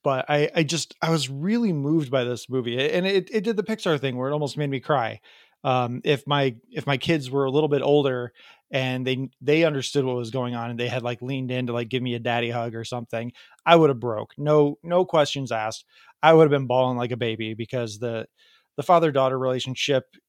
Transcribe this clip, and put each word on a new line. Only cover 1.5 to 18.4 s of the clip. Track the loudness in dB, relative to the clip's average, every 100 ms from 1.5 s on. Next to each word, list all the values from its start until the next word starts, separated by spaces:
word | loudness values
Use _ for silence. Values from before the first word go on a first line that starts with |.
| 0 2
moved | 0 0 0 0
by | 0
this | 0 -4 -4
movie, | -4 -2 -2
and | 0 0
it, | 2 0 0
it | -2
did | 0 -2
the |
Pixar | -4 -4 0 0
thing | 0 -2
where | -2
it |
almost | -2 -4 -4
made | -4
me | -4
cry. | 0 0 0 -6 -18 -20 _ _
Um, | 0 0 0 -2
if | -2 -2
my, | 0 0 0 -2 _
if | -8 -4
my | -2
kids | 0 -2 0
were | -2
a | 2
little | 2 2
bit | 0
older | 4 4 2 -2 -6 -12 -20 _ _
and | -4 -2 -2
they, | -2 -2 -6 -6
they | 0 2
understood | 2 0 -2 -2
what | 0
was | -4 -4
going | -4 -4
on | -4 -6
and | -4
they | -4
had, | -4
like, | -4 -6
leaned | -6 -6 -4
in | -4 -4
to, |
like, | -4 -4
give | -4
me | -4
a | -4
daddy | -2 -2 -2
hug | -4 -4 -8
or |
something, | -8 -10 -8 -8 -8 -14 -20 _ 6
I |
would | 6 6
have | 2
broke. | -4 -4 -8 -6
No, | 2 4 4 0
no | -2 0
questions | 2 2 2 -2 -4
asked. | -4 -4 -8 -16 _ -20 _
I | 6
would | 8
have | 6
been | 4 2
bawling | 2 2 0
like | -4
a | -2
baby | -4 -4 -6
because | -6 -6 -6 -6 -6
the, | -6 -6 -10 _